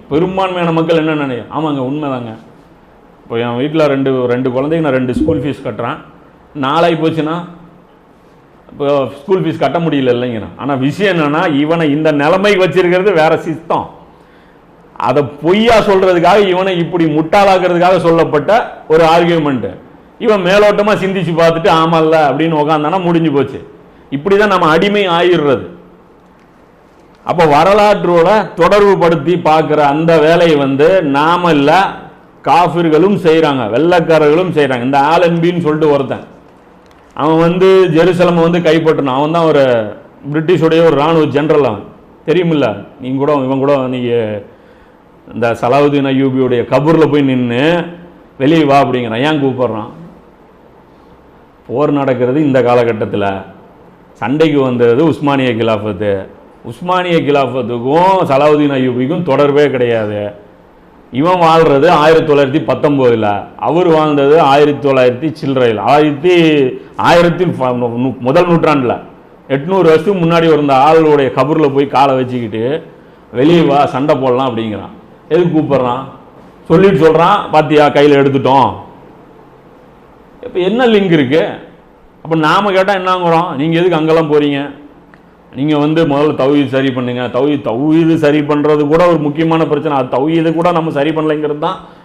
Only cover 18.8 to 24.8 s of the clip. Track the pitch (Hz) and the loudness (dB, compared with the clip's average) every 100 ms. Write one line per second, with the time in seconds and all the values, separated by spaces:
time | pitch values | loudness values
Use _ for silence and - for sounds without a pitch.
18.8 | - 160 160 170 170 170 147 127 101 90 | -2 2 4 2 2 0 -2 -4 -6 -12
19.8 | - - - - 220 214 180 202 208 202 | -20 -20 -20 -6 -2 0 2 2 2 2
20.8 | 208 196 190 190 165 165 165 165 185 160 | 0 -2 -2 -4 -4 0 2 2 2 2
21.8 | 160 165 160 160 147 135 160 160 147 156 | 2 2 2 2 2 0 0 0 0 0
22.8 | 151 185 175 170 160 139 131 90 - - | 0 -2 0 0 0 0 -2 -6 -16 -20
23.8 | - - - 139 170 196 208 185 165 160 | -20 -20 -12 -8 0 2 2 2 2 2